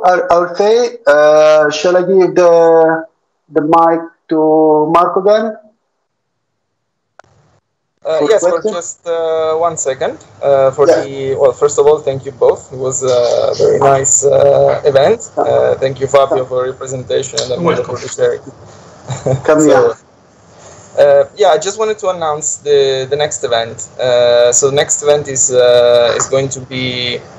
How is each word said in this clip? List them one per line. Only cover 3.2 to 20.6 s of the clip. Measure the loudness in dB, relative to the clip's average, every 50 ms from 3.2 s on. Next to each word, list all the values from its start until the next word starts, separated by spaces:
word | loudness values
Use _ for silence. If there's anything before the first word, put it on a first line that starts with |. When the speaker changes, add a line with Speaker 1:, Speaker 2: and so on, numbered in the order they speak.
| _ _ _ _ _ _
Speaker 1:
the | -4 -4
mic | 0 2 2 4 4 2 0 -2 -4 -10 _ _ _ _
to | -2 0 2 2 2 2 2 2 2 2 0 2
Marco | 2 0 0 2 -2 -2
again? | 0 2 0 2 0 -4 -8 -12 _ _ _ _ _ _ _ _ _ _ _ _ _ _ _ _ _ _ _ _ _ _ _ _ _ _ _ _ _ _ _ _ -20 _ _ _ _ _ _ _ _ _ _ _ _ _ _ _ _
Speaker 2:
Uh, | -4 -2 -2
Speaker 1:
For | 2 2
Speaker 2:
yes, | 2 2
for | 2 0
Speaker 1:
questions? | 0 0 -2 -4 -6
Speaker 2:
just, | -6 -10 -12 -16 _ _ -6
uh, | -6 -4 -2 -2 -2 -2 -2 -2 -2
one | -2 -2 -2 -2 -4
second. | -6 -6 -4 -4 -6 -8 -8 -10 -18 _ -18 -6
Uh, | -2 0 2 2 2 0
for | 2 2 2 2
Speaker 1:
Yeah. | 2 0 0
Speaker 2:
the, | -6 -8 -8 -6 -6 -2
well, | 0 0 0
first | 0 2 -2 -2 0 0
of | 2
all, | 2 0 2
thank | 0 -6 -6 -6 -10
you | -12
both. | -6 -2 0 0 0 -2 -6 -16 -12
It | -8
was | -8 -6 -6 -4 -4
a | -2 0 0 0 0 0 0 -2 -2 -2 -2
very | 0 0 0 2
nice, | 2 2 2 2 0 -2 -2 0 0
uh, | 2 2 4 4 4 4 2 2 2 0 0 -2
event. | 0 2 2 2 2 0 -2 -6 -12 -6 -4
Uh, | -2 -2 0 0 0 0 -2
thank | -2 -4 -6 -4 -6
you, | -8 0
Fabio, | 2 2 2 2 0 -4 -4
for | -4 -6 -6 -6
your | -6 -8
presentation | -10 -12 -12 -10 -12 -8 -4 -4 -4 -4 -4 -8 -10
and | -8 -6 -6 -4
Speaker 3:
You're | -2 -2 -2
welcome. | -2 -4 -8 -10
Speaker 2:
for | -12 -10 -12
sharing. | -6 -2 -2 -2 -2 -4
<laughs> | -10 -16 -20 -20 -20 -20 -20 -20 -20 -20 -20 -20 -12 -12 -12 -8 -4 -4 -4 -2 0
Speaker 1:
Come | 0 2 4
Speaker 2:
So, | 4 4
Speaker 1:
here. | 4 4 2 0 -2 -6 _ _ _ _ _ _ _ _ _ _ -20 -20